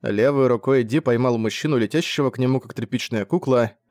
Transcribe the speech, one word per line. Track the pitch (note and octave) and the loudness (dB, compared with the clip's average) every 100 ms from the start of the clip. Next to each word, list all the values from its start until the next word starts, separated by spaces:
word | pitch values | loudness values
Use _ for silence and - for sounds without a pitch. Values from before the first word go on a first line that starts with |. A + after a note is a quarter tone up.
Левой | A2+ G#2 B2 C#3+ C3 | -2 2 2 4 2
рукой | A#2+ - C3+ | 2 2 2
Ди | A2+ C3+ | 2 0
поймал | C#3+ A#2+ B2+ A#2+ | 0 0 2 0
мужчину, | A2 - D#3 C3+ | -2 -4 -2 0
летящего | G#2+ D#3 E3+ - C3+ | 0 -2 -2 -2 -2
к | - | 0
нему | B2+ C3 | 0 0
как | - | -2
тряпичная | - A#2+ B2 - A#2 | -10 -6 -6 -4 -6
кукла. | G2 F3 C3+ B2+ A2+ - _ | -2 -4 2 2 2 -4 _